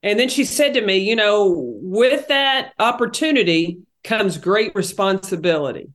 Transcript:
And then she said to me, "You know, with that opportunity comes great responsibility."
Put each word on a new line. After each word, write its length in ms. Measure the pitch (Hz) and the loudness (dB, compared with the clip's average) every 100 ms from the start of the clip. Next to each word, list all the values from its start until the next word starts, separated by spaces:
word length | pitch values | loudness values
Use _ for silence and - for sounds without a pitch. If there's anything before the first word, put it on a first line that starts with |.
And 160 | 196 208 | -2 0
then 100 | 254 | 0
she 160 | 269 | 0
said 300 | 269 - 285 | -2 0 0
to 60 | 247 | 2
me, 180 | 214 190 | 0 0
"You 180 | 196 226 | 0 2
know, 360 | 208 208 196 170 123 107 | 2 4 2 0 -4 -10
with 460 | 185 196 254 277 277 | -6 2 2 2 0
that 440 | 277 277 262 254 _ | 0 2 0 -4 _
opportunity 1000 | 226 240 240 - 311 285 180 165 170 175 - _ | -2 0 -4 0 0 2 2 2 0 -6 -16 _
comes 340 | - 226 202 151 | -4 0 0 -2
great 360 | 180 208 220 | 0 0 0
responsibility." 1160 | 202 - - 196 190 - 175 170 160 139 110 - | -2 -6 -2 0 0 -4 -4 0 0 -2 -8 -14